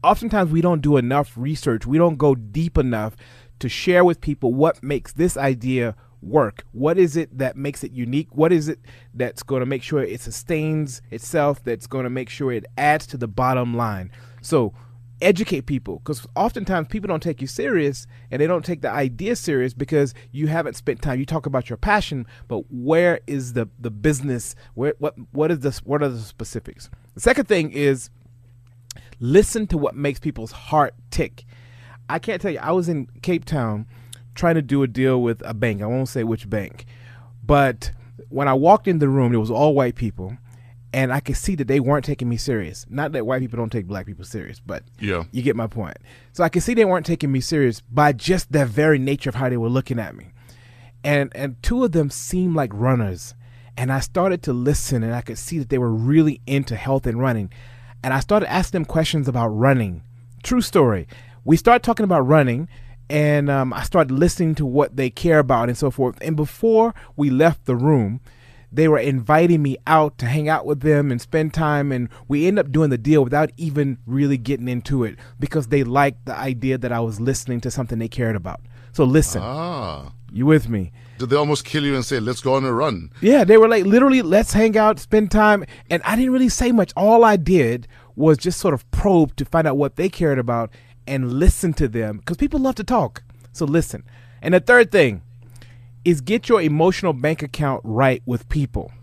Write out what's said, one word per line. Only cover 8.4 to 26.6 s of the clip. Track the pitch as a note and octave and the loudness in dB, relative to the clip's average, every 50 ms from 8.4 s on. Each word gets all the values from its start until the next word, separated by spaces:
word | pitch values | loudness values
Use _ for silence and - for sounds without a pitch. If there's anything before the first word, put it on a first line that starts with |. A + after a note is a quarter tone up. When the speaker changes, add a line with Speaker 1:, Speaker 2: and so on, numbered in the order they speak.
| D#3 E3 | 2 2
Speaker 1:
is | F3+ E3 D3+ D3+ | 2 2 0 -2
it | D3+ - _ - - - - - - | -8 -10 _ -20 -20 -20 -20 -20 -8
that's | A#2+ B2+ A#2 - - | -6 -6 -6 -6 -12
gonna | - - C3+ C3 B2+ | -8 -6 -4 -4 -2
make | B2+ C3+ C3 | -4 -6 -8
sure | - - D#3 C#3+ | -6 -4 -4 -2
it | C3 F2 G#2 A#2+ | -2 -4 -6 -10
sustains | - A2+ G#2+ - - - E3+ D#3 D#3 D#3 D#3 D#3 D3+ C#3 B2+ - - - | -12 -12 -14 -14 -8 -6 -4 -4 -2 -2 -2 -4 -4 -6 -10 -16 -18 -16
itself, | - A#2 - - - D#3+ D3 C#3+ C#3+ C3+ - | -16 -16 -12 -4 -2 0 0 0 0 -2 -4
that's | B2+ A#2 A2+ - | -6 -6 -6 -8
gonna | - - C3+ B2+ B2 | -10 -8 -6 -6 -6
make | B2 C3 B2+ A#2+ | -6 -8 -8 -10
sure | - - D3 C3 | -10 -6 -4 -4
it | B2 A2 F#2+ - - | -4 -4 -8 -10 -6
adds | - C#3 D3 D3+ D#3 - | -2 0 0 0 0 -4
to | - - | -10 -10
the | C3 A#2+ | -8 -8
bottom | A#2 F#2+ G#2+ B2+ B2+ C3 B2+ B2 B2 A#2 | -8 -4 -2 -2 0 0 -2 -2 -4 -4
line? | A#2 A#2+ A2 G#2 F#2+ F2+ F2+ - - - - - - | -4 -4 -4 -6 -8 -10 -14 -16 -20 -20 -20 -20 -20
So | - - E3+ C#3+ A#2+ G2+ - - - - - - - - - - | -8 -2 0 0 0 -2 -6 -12 -20 -20 -20 -20 -20 -20 -14 -2
educate | - F#3 G#3 F3 A3 - G3+ C#3 | 2 2 2 2 0 -4 -4 -6
people, | A#2+ - C#3+ B2+ - - F2 - - | -4 -4 -6 -6 -6 -8 -14 -12 -8
'cause | - D3+ A#2+ - - - | -10 -10 -10 -10 -10 -4
oftentimes | C#3 F#3 A#3 - A#3+ G3 - F#3+ F3 D#3 - | -2 -2 -2 -4 -6 -6 -4 -4 -4 -4 -6
people | - G#3+ F#3+ G3 | -8 -10 -6 -6
don't | F3 D#3 | -6 -4
take | - E3+ D3+ - | -4 -6 -6 -6
you | C3+ | -10
serious | C3+ - - - C#4 A#3+ F3 D3+ C#3 C3+ - - - - - - - | -10 -8 -6 -4 -2 0 0 0 -2 -4 -6 -14 -20 -20 -20 -16 -10
and | B2+ B2+ | -2 -2
they | D3 | 0
don't | D#3+ F3+ E3+ - | 0 0 -4 -4
take | - F3 D3 | -6 -8 -6
the | B2 B2+ | -6 -6
idea | G#2 C#3+ C#3+ C3 A#2+ A2 F3+ G#3+ A#3+ | -2 -2 -4 -4 -4 -6 -4 -4 -4
serious | - - - D3+ C3 B2 B2+ | -4 -4 -2 -2 -2 -2 -2
because | B2 B2 C#3 B2+ D#3 D3+ C#3 C3 A#2+ - - - | -4 -8 -6 -2 0 0 0 0 -4 -14 -20 -16
you | - C#3 D3+ D3+ | -8 -6 -4 -2
haven't | D#3 E3 D#3+ C#3+ - | -2 -2 -4 -6 -10
spent | - - - C3+ - | -8 -6 -6 -6 -4
time. | - D3+ B2+ B2+ | -4 -4 -4 -4
You | C#3 | -4
talk | C3 D#3+ D#3 C3 | -4 -6 -6 -4
about | C#3+ C3+ C3 B2 - | -4 -4 -4 -4 -6
your | B2 - | -10 -6
passion, | - G#3+ G#3 G#3+ - - D#3 C3+ A#2 - - - - - | -2 0 0 0 0 -4 -8 -10 -10 -12 -16 -20 -12 -8
but | A#2+ G#2 - - | -8 -8 -8 -8
where | - B2 B2 C3+ D#3+ E3 F3 F3 E3+ - - | -12 -8 -2 0 2 4 4 2 0 0 -4
is | - C#3+ C#3 C3 B2 A#2 | -8 -8 -8 -8 -6 -4
the, | B2 A2+ G#2+ _ - | -4 -6 -6 _ -10
the | A#2+ A#2+ | -10 -10
business? | G#2+ G#2 G#2 D3+ D3+ C3 C3+ C#3+ B2+ A#2+ - - - - - - - | -10 -2 0 0 0 0 -2 -6 -6 -6 -8 -12 -16 -18 -20 -20 -10
Where, | - B2+ D3 D3+ - | -4 -4 -4 -4 -4
what, | C#3+ D3 C#3+ B2 - - | -6 -6 -6 -8 -20 -12
what | A#2+ C#3 D3+ D#3+ | -4 -2 0 0
is | E3+ D3 | 0 -2
this, | B2 C#3+ C3 - | -2 -4 -4 -4
what | - - C#3 D3 | -6 -4 -2 -2
are | C#3+ C#3 | -2 -2
the | B2 A#2 | -4 -6
specifics? | A2 G2+ - _ A2 - - A#2 | -10 -12 -12 _ -14 -10 -10 -12